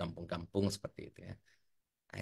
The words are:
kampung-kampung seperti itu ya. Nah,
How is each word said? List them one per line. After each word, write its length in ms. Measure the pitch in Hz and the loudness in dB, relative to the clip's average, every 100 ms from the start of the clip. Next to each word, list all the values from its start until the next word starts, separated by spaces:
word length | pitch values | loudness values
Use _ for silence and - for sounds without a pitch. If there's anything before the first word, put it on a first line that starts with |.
kampung-kampung 640 | 85 82 85 87 85 - 98 - | -4 -4 -4 -4 0 4 4 4
seperti 260 | - - - | -4 -8 -12
itu 100 | - 92 | -10 -10
ya. 40 | 98 - - _ _ _ _ _ | -12 -14 -20 _ _ _ _ _
Nah, 60 | 98 | -2